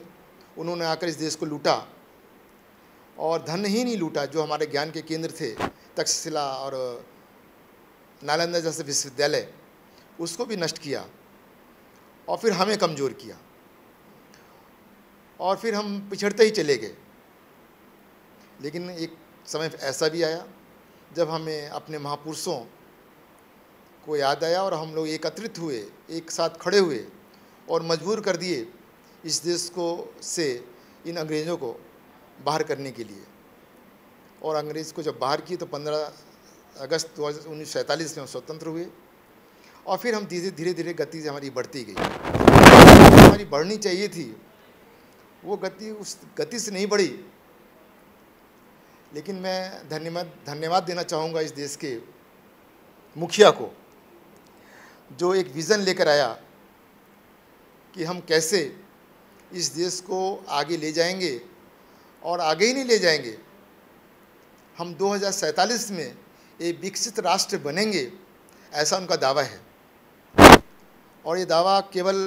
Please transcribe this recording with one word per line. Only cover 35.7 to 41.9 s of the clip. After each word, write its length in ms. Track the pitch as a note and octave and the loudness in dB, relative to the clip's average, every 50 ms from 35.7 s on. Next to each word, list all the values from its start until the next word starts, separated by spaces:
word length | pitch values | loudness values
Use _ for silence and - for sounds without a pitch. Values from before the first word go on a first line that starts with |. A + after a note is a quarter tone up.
| - C#3+ D3 D3+ D3+ D3+ D3+ D3 - - - - - - - - - - - - - C#3+ | -10 -10 -8 -6 -6 -6 -6 -8 -12 -18 -20 -20 -20 -20 -20 -20 -20 -20 -20 -20 -18 -14
अगस्त 340 | C3+ C3+ E3 D#3 D#3+ - - | -8 -4 -4 -4 -4 -6 -10
दो 120 | D3+ D3 D3 | -8 -8 -8
हज़ार, 180 | D3 D3+ D3+ | -8 -10 -12
उन्नीस 260 | D#3+ D3+ D3+ D3+ D3 | -16 -14 -14 -12 -8
सौ 60 | - C3+ | -6 -6
सैंतालीस 380 | A#2+ - C#3+ D#3+ E3 C#3+ - | -4 -2 -4 -4 -4 -8 -10
में 60 | D3+ | -12
हम 80 | C3+ - | -14 -12
स्वतंत्र 360 | - B2+ - D#3 D#3 D#3 D#3 | -12 -14 -12 -12 -14 -12 -10
हुए 200 | E3 D#3 E3 F3+ - - - - - - - - - - - - - - - - - - - - | -10 -8 -8 -10 -12 -16 -20 -20 -20 -20 -20 -20 -20 -20 -20 -20 -20 -20 -20 -20 -20 -20 -14 -8
और 120 | - F#3 - | -6 -6 -4
फिर 160 | A3+ B3 A3 | -2 -4 -4
हम 120 | G#3+ G3+ | -4 -6
धीरे, 240 | D3+ F3+ F3 F3 G3 | -6 -8 -8 -8 -8
धीरे, 220 | D#3 C#3+ E3 F3+ F3 | -8 -6 -6 -6 -4
धीरे 200 | E3 D#3+ F3 E3 | -4 -6 -6 -6
गति 260 | D#3+ C#3+ D3+ D#3+ D#3+ | -6 -6 -6 -8 -10
से 80 | D3+ D3 | -8 -8
हमारी 220 | C#3 C#3+ C#3 C3+ | -8 -8 -10 -8
बढ़ती 340 | A#2+ B2+ A#2 - - C3+ A2 | -8 -8 -8 -8 -8 -12 -12
गई। 100 | G#2+ | -10